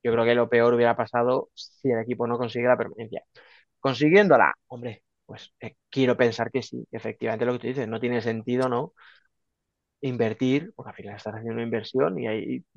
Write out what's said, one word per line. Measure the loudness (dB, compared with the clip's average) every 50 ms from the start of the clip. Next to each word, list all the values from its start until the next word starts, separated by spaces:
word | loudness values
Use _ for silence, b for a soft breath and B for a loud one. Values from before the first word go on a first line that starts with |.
yo | -2 0
creo | 0 2 2
que | 4 4
lo | 2 2 4
peor | 4 4 6 6 4
hubiera | 4 4 2 2
pasado | 0 -2 -2 0 0 2 2 0 0 -2 _ _
si | -20 -20 -20 _ _ -2 0
el | 0 0
equipo | -2 -4 -4 -4 -2
no | -4 -2 -4
consigue | -4 -4 -4 0 2 2
la | 2 2
permanencia. | 2 -6 -8 -14 -14 -12 -12 -14 _ _ b b b b b b b b _ _
Consiguiéndola, | -2 -2 0 2 4 6 8 8 8 8 6 6 6 4 2 _ _ -18
hombre, | -16 -12 -12 -12 -12 _ _ _ _ _ _
pues, | -20 -20 -20 -20 _ _ -16
eh, | -16 -16 _ _ _ _
quiero | 0 0 2 2 4
pensar | 4 2 2 2 -2 -6 -4
que | -4 -6
sí, | -6 -6 -12 -12 -12 _
que | -14 -10
efectivamente | -10 -10 -8 -6 -6 -6 -2 -2 -2
lo | -2 -2
que | -4
tú | -6 -6
dices, | -6 -6 -6 -6
no | -6 -4
tiene | -4 -2 -4 -2
sentido, | -2 -4 -4 -4 -4 -2 -2 0 0 0
¿no? | -2 -4 -4 -6 b b b b b b b b _ _ _ _ _ _ _ _ _ _ _ _ _ -8
Invertir, | -8 -6 -2 0 0 0 0 0 0 2 2 0 -2 -6 -16
porque | -16 -18 -18
al | -16
final | -16 -16 -16 -16
estás | -12 -12 -10 -10
haciendo | -10 -10 -8 -6
una | -6 -4
inversión | -4 -4 -4 -6 -4 0 0 0 0 0 -4
y | -4 -4
ahí, | -4 -6 -6 -6 -8 -8 -10 _ _